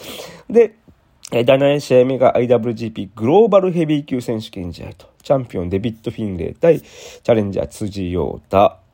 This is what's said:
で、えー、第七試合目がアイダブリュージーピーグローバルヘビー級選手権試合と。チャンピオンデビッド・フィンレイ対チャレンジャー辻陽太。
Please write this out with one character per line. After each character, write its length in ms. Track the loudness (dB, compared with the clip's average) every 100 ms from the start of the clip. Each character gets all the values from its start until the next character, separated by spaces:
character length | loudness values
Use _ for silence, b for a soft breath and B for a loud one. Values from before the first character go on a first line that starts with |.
| B B B B 0
で、 260 | 2 2 -2 _ _ _ _ -6
え 100 | -2
ー、 40 | 2
第 140 | 2
七 200 | 2 0
試 220 | 2 4
合 40 | 4
目 120 | 2
が 200 | 2 2
ア 20 |
イ 80 | 2
ダ 100 | 0
ブ 120 | 0
リ 40 |
ュ 40 | -6
ー 20 |
ジ 60 | -8
ー 60 |
ピ 80 | -10
ー 60 | -14 -4
グ 120 | 2
ロ 180 | 4 4
ー 40 |
バ 100 | 4
ル 120 | 2
ヘ 140 | 0 -2
ビ 160 | -2
ー 40 | -4
級 160 | -6
選 200 | -4 -6
手 80 | -8
権 240 | -12 -12
試 120 | -12 -16
合 80 |
と。 140 | -20 _ _
チ 100 | -2
ャ 60 | -2
ン 60 | -2
ピ 120 | -8
オ 60 |
ン 60 | -4
デ 100 | -4
ビ 120 | -4
ッ 40 | -8
ド・ 100 | -10
フ 60 | -8
ィ 100 | -8
ン 100 | -8
レ 140 | -10
イ 20 | 0
対 260 | 2 2
チ 60 | B B B B
ャ 100 | 0
レ 80 | 0
ン 100 | 0
ジ 80 | -4
ャ 40 |
ー 40 | -8
辻 440 | -8 -10 -8 -6
陽 280 | -4 -6 -8
太。 340 | -2 2 2 0 _